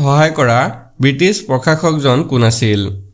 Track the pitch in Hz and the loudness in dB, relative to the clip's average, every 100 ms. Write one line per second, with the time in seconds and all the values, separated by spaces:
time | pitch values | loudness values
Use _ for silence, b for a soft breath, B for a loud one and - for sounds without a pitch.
0 | 139 143 156 156 127 117 160 - - - | 0 2 2 0 0 2 0 -6 -14 -2
1 | 131 135 180 208 - 131 165 156 170 156 | -2 2 0 -2 -2 -2 0 0 0 0
2 | 139 127 165 131 117 117 113 104 98 98 | 0 0 0 2 2 2 0 0 -2 -8
3 | - | -14